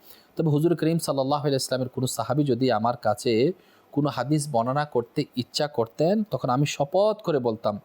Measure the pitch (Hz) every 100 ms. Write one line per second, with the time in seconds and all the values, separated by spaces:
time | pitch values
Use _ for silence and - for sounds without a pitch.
0 | - - _ - 160 147 170 165 156 165
1 | - 139 135 143 143 135 - 131 127 -
2 | 127 - 110 139 147 117 131 107 117 120
3 | 110 104 127 110 147 - _ _ _ -
4 | 143 131 123 151 147 120 120 143 147 120
5 | 113 - 135 - 123 - 147 - 113 -
6 | 160 220 208 127 135 131 147 - 143 185
7 | 214 214 175 147 120 104 110 104